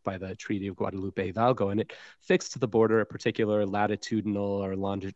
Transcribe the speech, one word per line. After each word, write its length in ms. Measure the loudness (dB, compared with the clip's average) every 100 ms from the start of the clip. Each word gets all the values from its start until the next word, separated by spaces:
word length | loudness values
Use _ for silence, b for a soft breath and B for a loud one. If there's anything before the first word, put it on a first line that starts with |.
| -6
by 120 | -6
the 180 | -6 -8
Treaty 320 | -4 -4 -4
of 100 | -4
Guadalupe 480 | -4 -4 -4 -4 -4
Hidalgo, 440 | 2 2 4 2
and 120 | 0
it 120 | -2 B B B
fixed 320 | 2 2 0
to 60 | -4
the 80 | 0
border 340 | 4 4 4
a 40 | 2
particular 600 | -2 -2 0 2 2 2
latitudinal 960 | 2 0 0 -2 -2 0 -2 -2 -2
or 100 | -2 -2
longi-, 380 | -2 -2 -6